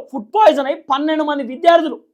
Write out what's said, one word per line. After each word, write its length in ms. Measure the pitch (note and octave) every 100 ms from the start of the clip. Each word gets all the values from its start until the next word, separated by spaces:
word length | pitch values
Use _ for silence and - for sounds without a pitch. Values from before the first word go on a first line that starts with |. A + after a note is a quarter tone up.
| -
ఫుడ్ 160 | C4 G#3 G#4
పాయిజన్ 300 | G#4 C#4 C#4
అయి 100 | E4 -
పన్నెండు 340 | C4+ D4+ D#4
మంది 180 | D4 C#4+
విద్యార్థులు 540 | A#3+ C4 E4+ E4+ D#4+ - _